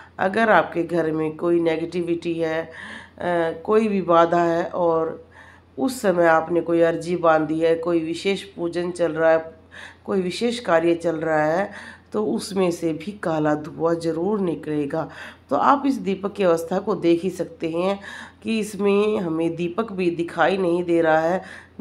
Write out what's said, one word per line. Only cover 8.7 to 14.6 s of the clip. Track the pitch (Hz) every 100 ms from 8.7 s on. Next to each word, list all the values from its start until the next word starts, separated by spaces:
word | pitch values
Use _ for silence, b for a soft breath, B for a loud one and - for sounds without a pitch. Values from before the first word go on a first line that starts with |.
| 170 175
चल | 170 165
रहा | 156 165
है, | 160 160 - - B B B -
कोई | 202
विशेष | 180 170 233 233
कार्य | - 165 170 170
चल | 170 160
रहा | 160 156
है, | 151 165 208 B B B -
तो | 214 214
उसमें | 214 - 190 185
से | 175 165
भी | 156 -
काला | 202 175 160 151 151
धुआं | 156 143 165 170
ज़रूर | 160 160 185 214
निकलेगा। | 180 147